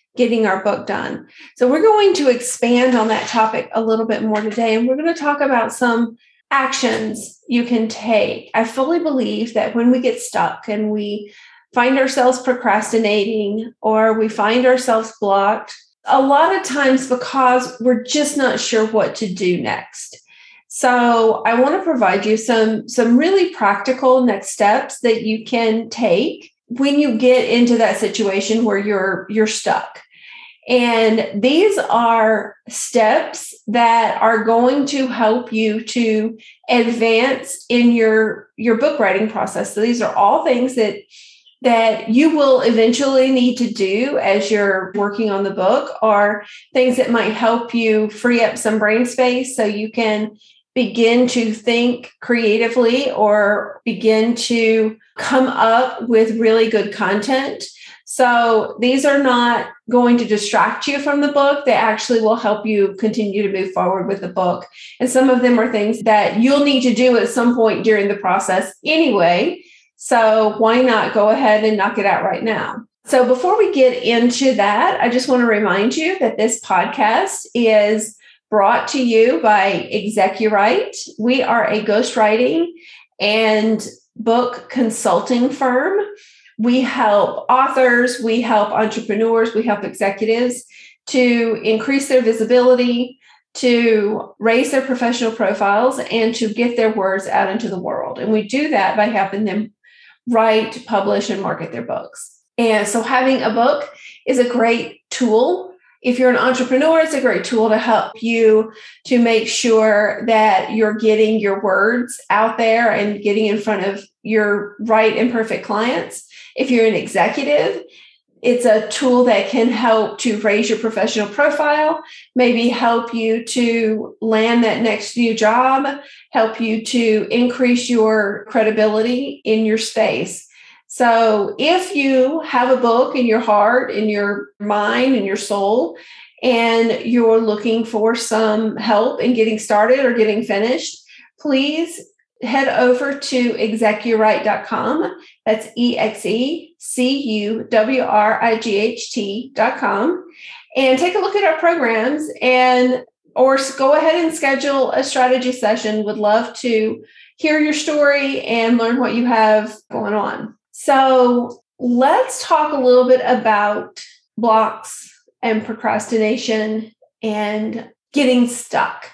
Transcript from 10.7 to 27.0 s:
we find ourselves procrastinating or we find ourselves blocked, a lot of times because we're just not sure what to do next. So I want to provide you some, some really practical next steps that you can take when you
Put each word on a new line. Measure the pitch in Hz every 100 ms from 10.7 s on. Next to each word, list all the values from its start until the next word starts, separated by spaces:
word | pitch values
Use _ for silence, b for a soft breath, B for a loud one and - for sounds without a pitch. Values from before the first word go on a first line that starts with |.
| 208 214
we | 214 208 208 B B B B B
find | 247 247 269
ourselves | 262 277 247 254
procrastinating | - 247 226 208 214 226 214 208 202 220 202 214 226 -
or | 220 220 220 220
we | 220
find | 220 208 240 254
ourselves | 254 254 220 220 -
blocked, | 208 196 196 220 - - _ _
a | - 269
lot | 269 285 339
of | 381
times | 381 277 269 262 -
because | 247 - 269 254 254 247 -
we're | 233 240
just | - 302 294 294
not | 262 -
sure | - 226 220
what | 220 156 -
to | 208
do | 180 185 175
next. | 113 - - - - - b b b b b
So | - 254 247 240 233 226 214 233
I | 233
want | 262 370
to |
provide | 359 269 196 190 208
you | 220
some, | 220 226 220 220 -
some | - 233 240
really | 330 392 349
practical | - 202 202 - 254 269 254 247
next | 196 -
steps | - 208 214 - -
that | 233 220
you | 220 220 220
can | 233 226 220 226
take | - 233 175 277 - - _ -
when | 147 277
you | 285